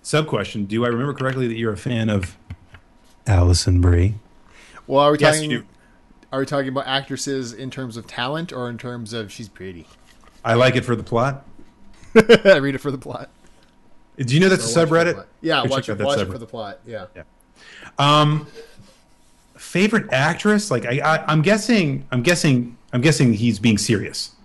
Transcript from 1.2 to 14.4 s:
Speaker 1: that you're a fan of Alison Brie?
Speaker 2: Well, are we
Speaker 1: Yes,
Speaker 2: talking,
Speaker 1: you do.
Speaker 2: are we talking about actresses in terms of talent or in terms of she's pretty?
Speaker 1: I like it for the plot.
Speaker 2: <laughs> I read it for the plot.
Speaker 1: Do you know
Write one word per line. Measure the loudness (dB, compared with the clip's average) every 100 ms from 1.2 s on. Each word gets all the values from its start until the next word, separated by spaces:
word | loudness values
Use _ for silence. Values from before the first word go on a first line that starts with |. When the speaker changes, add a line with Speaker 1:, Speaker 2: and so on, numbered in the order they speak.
| -4 -2 -4
Speaker 1:
that | -2
you're | -4
a | -4
fan | -4 -2 0
of | -2 -4 -14 _ -20 _ -20 _ _ _ _ 0
Alison | 2 4 2 2 2
Brie? | 4 4 2 -2 _ -20 _ -20 -20 -20 -2
Speaker 2:
Well, | 2
are | 4
we | 4
Speaker 1:
Yes, | 4 2
Speaker 2:
talking, | -2
Speaker 1:
you | -4
do. | -6 _ _ _ _ -20 _
Speaker 2:
are | -6
we | -2
talking | -2 -2
about | -4 -2
actresses | -4 -4 -8 -6 -6 -6
in | -10 -12
terms | -12 -12 -12
of | -14
talent | -10 -8 -6 -8
or | -10 -10
in | -10
terms | -12 -12 -10
of | -10 -10
she's | -14 -18
pretty? | -16 -16 -16 -20 -20 _ -20 -20 _ -2
Speaker 1:
I |
like | 2 4 2
it | -2
for | -4
the |
plot. | -2 -2 -2 -4 -14 -20 -20 _ -20 -20 2
Speaker 2:
<laughs> | 2 6 6
I | 8 6
read | 4 -4
it |
for | -6
the | -8
plot. | -10 -14 -16 _ -20 -20 _ _ _ -20 _ -8
Speaker 1:
Do | 0
you |
know | 4